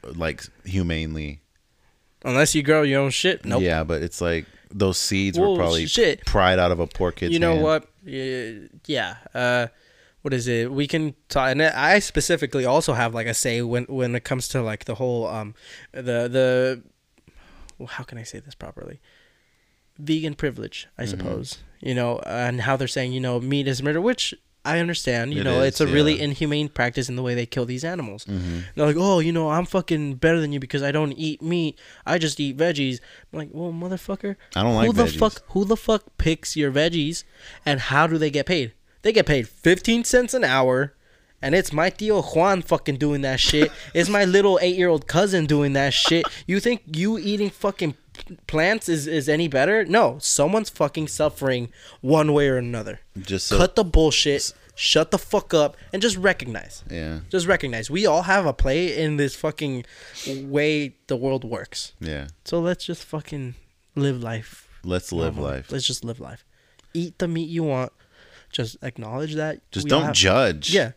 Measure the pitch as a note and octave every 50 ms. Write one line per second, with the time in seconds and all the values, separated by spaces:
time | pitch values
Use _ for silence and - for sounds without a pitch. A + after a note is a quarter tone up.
0 | - B1 C#2+ E2+ E2 D#2+ C#2+ - - - _ _ _ G2 F#2 F#2+ F2+ E2+ E2 D#2+
1 | D#2+ D#2 D#2 D#2 D2+ D2 D2 D2 _ _ _ _ _ _ _ _ _ _ _ _
2 | _ _ _ _ - B2+ B2 C3 D3+ D3+ - D#3 C#3+ C#3+ D#3 D#3 D3 C#3+ C3+ C#3
3 | C#3 C3+ B2+ - - F#3 F3 - - - A#2+ B2 F#2 F2 E2 D#2+ D#2+ D#2 E2 D2
4 | D#2 E2+ - - F2 E2+ E2+ E2 D2 - - - _ _ - G2+ G2+ F#2+ F#2 -
5 | - - G2+ F#2+ G2 G2 D#2+ - F#3+ G3+ F#3+ - F2+ E2+ E2+ E2 D#2+ D#2 - A#3
6 | A3+ E3+ - - - - - G#2 F#2 F2+ F#2 F#2 F2+ F2 F2+ E2+ E2+ - - -
7 | F#2+ F2 - - F2 E2+ - E3 E3+ E3+ E3 D#3 D#3 D#3 D#3 D#3 D3+ _ _ _
8 | F#3+ F#3+ C3+ C3+ C3 C3 C3 B2+ A#2+ A2+ A2+ G#2 - - - - _ - D3 B2+
9 | G#2 F2+ G2 - - - _ B2 B2 B2 B2 B2 A#2+ A#2 _ _ _ _ _ _
10 | _ _ _ _ _ D3 C3+ B2 A#2 B2 A#2+ A#2 A#2 B2 C3+ C#3 D3 C3+ - D#3+
11 | D#3 D3+ C3 _ _ _ - C#3+ C3 C3 C3 C#3+ D#3 D#3 - B2+ C#3 D#3 F#3+ G#3
12 | G3 - - D#3 - - F3 C#3+ D3+ B2+ - C#3 B2+ B2 C3 D#3+ D#3+ - C3 A#2
13 | A#2+ A#2 A2+ A#2 A2+ A#2 A2+ - - B2 A#2 A#2+ A#2+ A#2 A#2+ B2 B2 - C#3 C3
14 | B2+ B2 A#2+ A#2+ _ - C#3 C3 - - - C3 A#2 A2 G#2+ - - - A2+ G#2+
15 | C3 B2+ A#2+ A#2 A2+ E2+ F#2+ A2+ G#2+ G#2 - _ - - - - - - - C3
16 | B2+ B2 A#2+ A#2+ A#2+ B2 A#2+ C3 C3 B2+ B2+ B2+ B2+ C3 C3 A#2+ _ _ _ _
17 | _ _ _ _ _ _ _ - - - - - - - _ - B2+ A#2+ - -
18 | B2 - - A#2 A2+ - - - - C#3+ - _ - - - - - - - -
19 | _ _ _ _ _ _ _ _ _ _ _ _ _ _ _ _ _ _ _ -
20 | D3 D3 D#3+ D#3+ D#3 D#3+ D3 - D#3 C#3+ - - G#2+ G2+ - - - _ _ -
21 | A#2+ G#2 F#2+ F2+ F2+ - A2 G#2+ B2+ C3 - - - - - _ - B2+ B2+ B2
22 | A#2+ A#2+ A#2+ - - - F2 A#2+ B2 B2 B2 B2 G#2+ C3+ C3+ B2 C3+ A#2+ - C#3
23 | C3 B2+ B2+ C3 B2+ B2+ B2 B2 A#2+ C3 C#3 C#3+ C#3 C#3 C3+ B2 C3 D3 D3+ E3
24 | F#3 A#3+ B3 - - - - _ _ _ _ _ _ C#3 D#3 E3+ E3+ E3+ E3+ -
25 | - C3 A#2+ A#2+ A#2 C3 D3+ - - C3 B2 B2+ C3+ C3+ - - D#3 C#3 C3+ D3
26 | D3 D3+ D3+ D3+ D3+ C#3+ C#3+ - D#3+ D3 D3 D3 D3+ C#3+ _ - A#2+ A#2+ A#2+ C#3
27 | B2 C3 B2 B2 B2+ B2 B2 A#2+ A#2+ A#2+ - C3+ A#2+ A#2+ B2+ B2+ C#3+ E3 F3+ F3
28 | C#3 G#2+ G2 G#2+ - G#2 G2+ F#2 F2+ E2+ E2+ F2 F2+ F#2+ - - D3+ D3+ D3 E3
29 | F#3 G3+ F#3+ F3 D#3 E3 E3+ E3 D#3+ D#3 D3+ E3 F3+ - - F#3+ - - E3+ D3+
30 | D3+ C#3+ C3+ B2+ - D#3+ E3+ E3+ D#3 C#3+ D3 C#3 B2+ A#2+ - C#3+ C#3 C#3 C#3 D3+
31 | D#3 C#3+ C3 A#2 D#3 D#3 D3+ - - E3 F3 F3 E3 D#3 - - - - - -
32 | _ - E3 F3 D#3+ D3+ C#3+ - C#3+ C#3 B2+ C#3 D#3+ F3 E3 C#3+ C#3+ C3 B2+ A#2+
33 | - - - - - _ - D#3 D3+ - - D#3 E3+ F3 E3 E3 E3+ F3+ F#3+ F3+
34 | - - G3 F#3+ - G3+ G3 _ - _ - - G3+ A2+ A#2 A2 A#2 A#3 A3 G3+
35 | A#3+ - D2+ D#2 - G#3+ - - _ - - F#3+ G#3 G3 A3+ - - - A3 G3+
36 | - - _ - - D#3+ D#3+ - - - - D#3 D3 C#3 C3+ C#3+ D#3 F3 E3+ E3+
37 | D3 D3+ E3+ - - - _ - - - - - _ D3 C#3+ C3 - - C3+ D3
38 | D#3+ E3 E3 D#3 D#3 D3+ C#3 C#3+ C#3 - F3+ E3 C3 A2+ - _ _ _ _ _
39 | - G#3+ A3+ G#3+ - - D3 C3+ A2+ - - - - D#3+ F3+ F3+ - - A3+ A#3
40 | A#3 - - B3 B3 A#3 - B3+ G#3 C3+ B2+ C3+ C3 B2+ B2+ B2+ C#3 D3 _ _
41 | _ _ _ _ _ _ _ _ - C#3 D#3+ F#3+ F3+ - D3 D3+ E3 F#3+ - -
42 | G#3 G#3+ G#3+ F#3+ - - - D#3+ E3+ G3 G3 F3+ - - F3 D3 - - C#3 B2+
43 | D3 D3 D3 C#3+ C#3 C3+ C3 B2 - - - D3+ D3+ D#3 - - - - - E3
44 | E3+ F3+ G#3 G3+ G3+ F3+ F3+ G3+ G3 G3+ F#3 F3+ F3+ F3+ F#3 F3+ F3+ F3+ E3 D3
45 | - - - D#3+ G3+ G3+ F#3+ F3+ D#3 C#3+ D3+ D3 C#3+ C#3+ C#3 C#3 C#3 C#3 C3 -
46 | - - E3 E3+ E3 - - - - - F3+ G3+ - A#3 B3 - _ D#3 D#3 D#3
47 | F3+ G#3 A3+ G#3 F3 G3+ G#3 G3+ G#3 G3 - - - G3+ G3 - F#3 D3+ C3+ _
48 | _ _ - - - - F3+ - _ - - D#3 E3 F#3 A3 A3 - - E3+ D#3
49 | C#3 D#3 E3 D#3+ C3+ C#3+ D3+ D#3 E3+ D#3+ - C3 C#3 F3 G#3 A3 G3+ D#3+ F3+ A3+
50 | G#3 A#2+ B2 D3 - - - - C#3+ E3 G3 A3 G#3 - - - D#3+ C#3+ - E3
51 | D#3 C#3+ - - D3+ D3+ - - C#3+ C3+ B2+ B2 A#2+ A#2+ - - - - - _
52 | - B2+ D#3 D#3 D3+ D3+ D3 D3 C#3+ C#3 C3 B2+ A#2+ A#2+ A#2+ A2+ G#2+ G2+ G2+ -
53 | - - _ G2 F#2 F#2 F#2+ F#2 - - - G2+ E3+ F#3 - - G#3 F3 - D#3+
54 | D#3+ D3+ - - - D3+ C#3 C#3+ - - - - - - _ - - - - D#3
55 | D#3+ - - C#3+ - - - G3+ - - - D#3+ D3 C#3+ - - - - - G3
56 | G3 A#3+ F#3+ F#3 F3+ G3 F3 - B2+ B2+ A2 F#2+ - - - - - - - E2+
57 | D#2 D#2 D#2+ D#2+ E2+ - - F#3 E3+ F3+ F#3+ E3 - C3+ A#2+ A2+ A2 A2+ C#3+ F#3
58 | G#3 F#3+ D3+ E3 F3+ F3+ F#3+ G3+ F#3 D3 B2+ - - C3+ C3+ D#3+ F3+ F3 B2 D3
59 | D#3+ D3+ D3+ D3 C#3+ C3+ - - - D#3 C#3+ - D#3 C#3+ C3+ B2 A#2 - - -
60 | - - - - - C3+ C3+ C3+ C3+ C#3 C#3 D3 D3 D3+ D#3 D3+ C#3+ C3+ - _
61 | _ - C#3 A#2+ B2 C3+ C3+ C3 B2 A2+ A#2 F#2 - - - - - - _ -
62 | E2 D#2+ D2+ C#2+ C#2 D2+ D#2+ _ _ - - E3+ E3 F3 F3+ - - - E3+ -
63 | - - - D3+ C#3+ - D#3 C#3+ C3 B2 B2 - _ _ _ _ _ _ _ C#3+
64 | C#3 C#3 C3 B2 A#2 A#2 A2+ A2 A2+ - - - _ _ - - - F2+ F2+ F2+
65 | - - F2+ E2 E2 D#2+ C#2+ C#2+ C#2+ C#2 C#2 C2 C2 - C3+ C3+ B2+ - B2 -
66 | - A#2 A#2 B2 - - A#2 - _ _ _ _ _ _ _ _ _ _ _ E3+
67 | E3+ E3 _ _ F3+ E3+ E3 E3 E3+ D#3 E3 E3 D#3+ D3+ C3+ B2+ B2+ B2 _ _
68 | _ _ _ _ - - - - _ _ - - A#2+ A2+ - - - C3 A#2+ -
69 | A2+ G#2+ A#2 C3 D3+ D#3 D3+ D#3 D#3 D#3 D3+ - _ _ - G#2 D3 D3 C3+ D3+
70 | C#3+ D3+ C#3+ - - F#2+ F#2+ B2 C3+ G#2 E2 D2+ C2+ - E3 G3 C3+ A2+ -